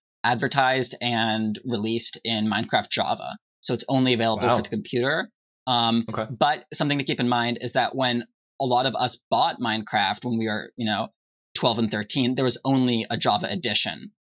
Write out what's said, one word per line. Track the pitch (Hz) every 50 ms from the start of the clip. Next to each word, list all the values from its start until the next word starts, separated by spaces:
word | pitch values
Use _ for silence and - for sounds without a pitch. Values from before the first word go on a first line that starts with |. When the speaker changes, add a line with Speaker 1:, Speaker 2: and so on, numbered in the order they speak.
| _ _ _ _
Speaker 1:
advertised | - 117 123 110 139 123 - 139 131 127 131 131 123 - - -
and | 120 120 117 113 113 110 107 110 110 107 107 - -
released | 127 117 101 107 113 117 117 - - - - -
in | 113 117 107 107 110
Minecraft | 98 107 117 - - 107 104 -
Java. | - - - - 113 - - 65 - - _ _ _ -
So | - - 123
it's | 113 - -
only | 139 131 127 127 123
available | 113 113 113 110 107 - 110
Speaker 2:
Wow. | 123
Speaker 1:
for | 107
the | 104 -
computer. | 117 104 104 - - 120 123 139 156 175 - - _ _ _ _ _ _ -
Um, | - 123 120 117 113 117 117 113 -
Speaker 2:
Okay. | 110 120 110 123
Speaker 1:
but | 127 - 151 143 127 123 - -
something | - - 160 143 143
to | 143 135
keep | 165 - -
in | 123 120
mind | 123 117 117 120 117 -
is | 123 117
that | - 131 117 - -
when | 135 131 123 120 120 117 - _ _ _ _ _ -
a | 135
lot | 123 123 123 131
of | 131 113
us | - 127 120 - - _ -
bought | 113 117 147 170 - -
Minecraft | 123 117 110 110 104 - - 107 98 95 107 - 123
when | 123 117 113
we | 113
were, | 110 107 104 - - -
you | - 113
know, | 110 104 101 - - _ _ _ _ _ _ _ _ -
twelve | - - 123 110 117
and | 113 104
thirteen, | 110 104 104 - - 143 123 120 127
there | 139 135
was | 123 120 - -
only | 135 135 131 127 123 120 113 113 -
a | 120 101
Java | - 123 104 - - -
edition. | 104 90 - 107 98 - - 101 80 - - - _ _